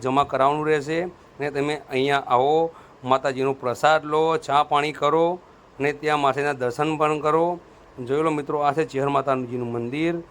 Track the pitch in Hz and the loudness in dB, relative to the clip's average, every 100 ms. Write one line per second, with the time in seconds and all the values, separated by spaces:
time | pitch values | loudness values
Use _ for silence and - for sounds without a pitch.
0 | 127 135 139 135 135 151 151 151 139 160 | 0 2 2 2 2 2 0 0 0 -4
1 | 175 - - - 143 139 147 151 - 131 | -4 -10 -20 -8 -6 -2 -2 -4 -4 -2
2 | 139 143 - 123 139 160 165 - - - | 2 0 2 2 4 2 0 -6 -20 -14
3 | 127 135 147 131 135 135 127 117 147 156 | 0 0 0 -2 -2 -2 -4 0 4 2
4 | 147 156 160 160 156 143 147 147 147 143 | 2 0 2 0 0 0 2 0 0 0
5 | 143 160 170 180 - - - - 143 143 | 2 4 2 0 -10 -20 -20 -4 -4 -2
6 | 151 151 139 135 147 131 123 120 151 156 | -2 2 2 2 -2 -2 -4 -2 -2 0
7 | 151 151 151 156 175 175 - - - - | 0 0 0 2 0 -2 -12 -20 -20 -14
8 | 120 143 160 151 143 151 143 143 156 135 | -4 0 0 -2 -2 0 0 0 -2 -2
9 | 143 139 135 131 123 123 120 120 120 143 | 0 0 0 -2 -2 -6 -4 -4 -6 -2
10 | 165 170 170 | -2 -4 -8